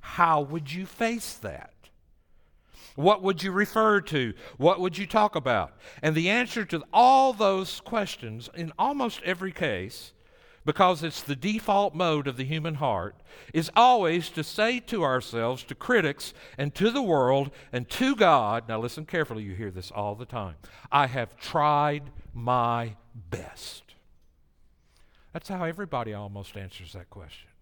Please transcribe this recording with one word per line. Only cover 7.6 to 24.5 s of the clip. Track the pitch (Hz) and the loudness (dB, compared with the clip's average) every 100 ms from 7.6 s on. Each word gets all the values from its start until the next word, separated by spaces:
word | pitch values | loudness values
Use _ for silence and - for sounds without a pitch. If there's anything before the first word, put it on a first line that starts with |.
| 190 - | -4 -10
questions | - 226 202 - 117 110 120 | -6 -4 -4 -8 -10 -12 -12
in | - 165 - | -10 -10 -2
almost | 220 285 247 - | -2 0 -4 -4
every | - 180 190 | -6 -4 -6
case, | - 160 98 95 - - _ _ _ - _ - | -4 -4 -2 -6 -12 -18 _ _ _ -20 _ -4
because | 151 185 175 | 4 4 4
it's | 160 - | -4 -8
the | - 139 | -6 -4
default | 180 214 - 202 202 | -2 -2 2 2 2
mode | 160 175 151 139 | 0 0 2 -2
of | 123 | -4
the | |
human | 131 160 160 | -4 -4 -4
heart, | 151 143 101 90 - - - - | -2 -2 -2 -4 -10 -20 -20 -6
is | 156 165 | -4 0
always | - 247 247 180 170 160 | 6 6 6 4 0 -2
to | - | -6
say | 151 - 220 247 | -6 0 0 0
to | - 226 | -4 -2
ourselves, | 151 127 - 117 117 127 | 0 0 -2 -2 -2 -2
to | - | -8
critics, | - - 240 160 143 - - - - | -12 2 2 2 -2 -10 -14 -20 -6
and | 143 | -6
to | - 202 | 0 0
the | 247 | 2
world, | 233 156 127 139 139 - - | 2 4 6 4 2 -8 -8
and | 123 123 | -8 -6
to | - 262 | 0 0
God, | 262 190 143 104 117 117 | 4 6 6 4 0 -2
now | 113 | -4
listen | 120 - 156 | -4 -8 -6
carefully, | 175 151 110 | -2 -2 -4
you | 104 | -8
hear | 92 107 | -6 -8
this | 90 90 | -8 -10
all | 95 104 | -6 -6
the | 104 123 | -6 -8
time, | 123 98 80 - - - | -8 -8 -10 -18 -20 0
"I | 139 135 | 2 2
have | 131 113 - | -2 -6 -10
tried | - 165 147 147 147 147 143 - - | -4 2 4 4 2 -2 -8 -16 -14
my | 123 117 123 120 117 117 104 _ | -8 0 2 2 0 -4 -10 _
best." | 120 85 - 85 - - - _ - _ _ _ _ _ | -20 -10 -10 -10 -16 -16 -16 _ -20 _ _ _ _ _